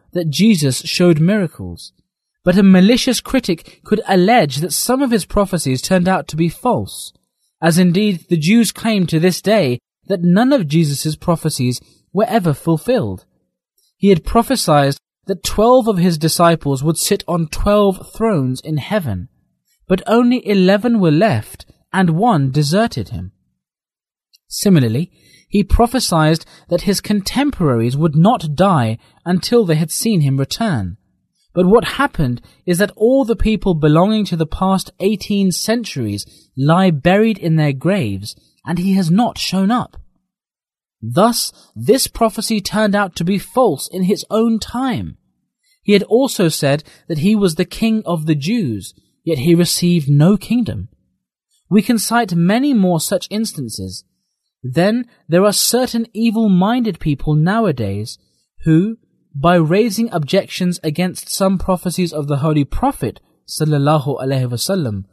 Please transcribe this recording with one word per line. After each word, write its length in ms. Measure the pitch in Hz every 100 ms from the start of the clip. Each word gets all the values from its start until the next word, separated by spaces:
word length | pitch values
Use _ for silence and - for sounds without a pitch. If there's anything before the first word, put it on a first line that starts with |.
| _
that 180 | 180 165
Jesus 520 | 139 220 180 139 -
showed 380 | - - 175 151
miracles, 760 | 170 214 170 - 90 85 - _ _ _ _ _
but 140 | 175 185
a 60 |
malicious 580 | 196 185 190 254 170 156
critic 580 | - 269 - 165 - -
could 160 | - 208 -
allege 500 | 190 190 240 151 127
that 160 | 165
some 280 | - - 262
of 100 | 262
his 140 | 226
prophecies 560 | - 208 190 170 139 131
turned 280 | - 185 180
out 180 | 180 -
to 80 |
be 140 | 156 170
false, 640 | - 247 156 98 - - - _ _ _ _
as 180 | 165 165
indeed 460 | 180 175 214 170 -
the 80 | 170
Jews 360 | 156 233 208
claim 340 | - 226 208 165
to 120 | 160
this 220 | 185 -
day 380 | 190 214 139 123 _ _ -
that 140 | 190
none 300 | 175 190 254
of 160 | 285 147
Jesus' 480 | 165 151 143 156
prophecies 640 | 147 - 165 156 - 123 120 - _ _
were 140 | 180 220
ever 260 | 214 170
fulfilled. 720 | 139 165 160 - 247 107 92 _ _ _ _ _ _ _
He 140 | _ 196
had 160 | 175
prophesied 720 | - 233 226 247 - 147 139 - _ _ -
that 160 | 190
twelve 440 | - 202 233 254 226
of 100 | 185
his 200 | 180 156
disciples 640 | 160 - 170 160 139 131
would 140 | 156 156
sit 260 | - 202
on 220 | - 170 156
twelve 640 | - 202 208 202 190 -
thrones 460 | - 226 165 127 131
in 160 | 151 151
heaven, 520 | - 208 139 92 - _ _ _ _ _ -
but 160 | 190
only 400 | - 233 240 254
eleven 540 | 202 202 185 202 240 226
were 120 | 170
left 540 | 151 214 120 - - - _ _
and 160 | 190 180
one 420 | 160 240 160 135
deserted 580 | 147 143 196 233 - -
him. 220 | 82 90 - _ _ _ _ _ _ _ _ _ _ -
Similarly, 640 | - 202 165 117 120 180 _ _ _ _
he 160 | 208
prophesied 800 | - 214 233 262 - 165 156 160 - - -
that 140 | 170
his 180 | 208 190
contemporaries 960 | - 208 - 254 285 - 151 117 117
would 200 | 143 165
not 400 | 147 202 233 160
die 420 | 143 196 151 113 113 _ _
until 400 | 170 180 - 240
they 120 | 180
had 160 | 151 165
seen 300 | - 226 185
him 140 | 135
return. 640 | 135 135 - 226 123 92 98 _ _ _ _ _
But 140 | 175 185
what 180 | 226
happened 560 | 160 - 277 - 127 120 - _
is 140 | 175 175
that 120 | 202
all 280 | - 226 269
the 120 | 226
people 400 | 190 220 214 196
belonging 500 | 160 151 165 196 220
to 100 | 202
the 120 | 165 160
past 440 | - 190 190 - -
eighteen 520 | 190 208 - 202 190
centuries 760 | - - 240 214 135 110 101 - - _ 127
lie 320 | 143 175 190
buried 480 | 143 175 196 226 208
in 180 | 170
their 180 | 160 147
graves, 640 | 135 165 202 110 95 107 - _ _
and 140 | - 175
he 160 | 190
has 160 | 190 160
not 260 | 190 240 -
shown 320 | - 190 190
up. 280 | 240 - - - _ _ _ _ _ _ _ _ _
Thus, 520 | 110 143 226 226 - - _
this 320 | 107 131 254 -
prophecy 540 | - 220 - - 214
turned 340 | - 208 214
out 200 | 202 190 -
to 80 |
be 120 | 175 202
false 500 | - 180 185 135 -
in 160 | 185
his 220 | 185 202 -
own 260 | 220 233 220
time. 600 | - 240 262 156 87 - _ _ _ _ _ _
He 100 | -
had 100 | 202
also 440 | - 226 269 - 165
said 360 | - 139 151 - - -
that 120 | 156
he 160 | 190
was 200 | 214 190
the 100 | 160
king 360 | 180 - 226 220
of 200 | - 170
the 100 | 156
Jews, 600 | 151 156 240 139 101 - - _ _
yet 160 | 165 147
he 140 | 160
received 560 | 170 170 - 175 170 139
no 280 | 143 170 208
kingdom. 500 | - 240 180 98 - _ _ _ _ _ _ _ -
We 120 | 202
can 180 | - 226
cite 340 | - 233 214
many 400 | 170 175 233 285
more 260 | 226 185 165
such 260 | - 185 -
instances. 760 | 208 220 - 117 - 95 87 - _ _ _ _ _
Then 460 | 127 143 196 240 - _ -
there 160 | 175
are 80 | 208
certain 560 | 196 - 240 247 233 220
evil-minded 880 | 208 233 220 214 180 196 254 220 160
people 340 | 151 139 151
nowadays 800 | 151 170 226 202 123 101 101 110 - _ _ _ -
who, 340 | 160 160 214 226 _ _ _
by 200 | 139 165
raising 540 | 180 156 196 240 208 226
objections 640 | 175 139 190 - - 180 170
against 440 | 160 151 180 165 -
some 300 | - 196 190
prophecies 560 | - 180 180 185 175
of 140 | 151 147
the 100 | 139
Holy 260 | 156 151
Prophet, 560 | 139 - 269 - 113 - _ _
sallallahu 760 | - - 156 143 139 156 143 123
alaihi 280 | 135 135 123
wasallam, 540 | 120 - 196 127 101 -